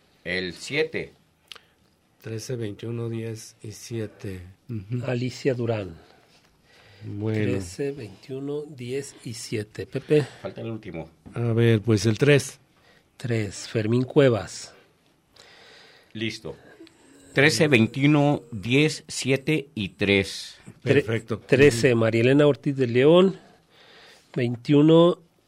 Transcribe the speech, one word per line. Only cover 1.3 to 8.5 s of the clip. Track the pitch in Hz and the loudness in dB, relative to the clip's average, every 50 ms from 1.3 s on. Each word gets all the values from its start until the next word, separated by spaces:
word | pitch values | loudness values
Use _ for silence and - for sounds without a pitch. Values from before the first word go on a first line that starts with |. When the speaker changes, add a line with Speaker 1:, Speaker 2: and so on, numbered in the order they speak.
| _ _ _ _ - - _ _ _ _ _ _ _ _ _ _ _ _ | _ _ _ _ -20 -20 _ _ _ _ _ _ _ _ _ _ _ _
Speaker 2:
Trece, | _ 110 113 110 - - 127 | _ -12 -12 -12 -10 -10 -8
veintiuno, | 117 113 104 101 - 113 113 120 117 117 117 | -8 -8 -8 -8 -10 -10 -10 -8 -8 -6 -6
diez | 113 113 113 113 110 110 - - - _ - | -6 -8 -8 -8 -10 -12 -14 -20 -20 _ -18
y | 110 | -18
siete. | 98 - - - 120 113 107 104 - - - 101 92 92 87 92 95 _ _ - | -16 -16 -14 -10 -8 -8 -8 -8 -10 -14 -12 -12 -12 -12 -14 -18 -20 _ _ -12
Ujú. | 120 107 95 104 123 123 120 | -12 -12 -8 -8 -8 -6 -4
Speaker 3:
Alicia | 131 127 120 127 123 - - - 139 123 | -4 -4 -4 -4 -6 -8 -4 -2 -2 -2
Durán. | 120 117 113 113 107 98 87 80 - - _ _ _ _ _ _ _ _ _ _ _ _ _ _ _ _ _ _ - 110 | 0 -2 -2 -4 -4 -6 -8 -12 -18 -20 _ _ _ _ _ _ _ _ _ _ _ _ _ _ _ _ _ _ -20 -16
Speaker 2:
Bueno. | 107 104 101 107 110 110 107 107 98 98 | -14 -10 -6 -4 -2 -2 0 0 -2 -2
Speaker 3:
Trece, | 98 92 - - - 143 139 139 | -4 -6 -10 -8 -8 -8 -6 -6
veintiuno, | 139 117 98 92 - - - 131 135 139 143 | -10 -14 -16 -16 -20 -16 -14 -12 -10 -8 -8